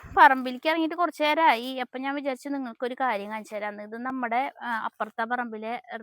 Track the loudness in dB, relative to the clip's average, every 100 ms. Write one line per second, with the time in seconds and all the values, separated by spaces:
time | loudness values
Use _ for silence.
0 | -2 8 8 8 2 -2 0 2 0 0
1 | -2 2 2 4 6 4 0 -6 -6 -6
2 | -6 -4 -4 -6 -6 -6 -6 -6 -6 -2
3 | 0 0 -4 -8 -8 -8 -6 -8 -10 -8
4 | -6 -4 -2 0 -2 -4 -6 -4 -6 -6
5 | -8 -4 -4 -2 -4 -8 -8 -8 -8 -10